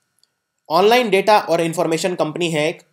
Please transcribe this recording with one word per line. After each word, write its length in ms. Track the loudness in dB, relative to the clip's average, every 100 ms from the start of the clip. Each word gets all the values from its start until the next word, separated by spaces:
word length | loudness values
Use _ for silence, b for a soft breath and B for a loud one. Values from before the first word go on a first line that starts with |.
| _ _ _ _ _ _ -2
ऑनलाइन 400 | 2 4 2 2
डेटा 280 | 0 2 2
और 220 | 2 -2
इन्फॉर्मेशन 540 | -2 -2 -2 -2 -4
कंपनी 360 | -2 -4 -2 -4
है 180 | -2 -2
एक 140 | -6 _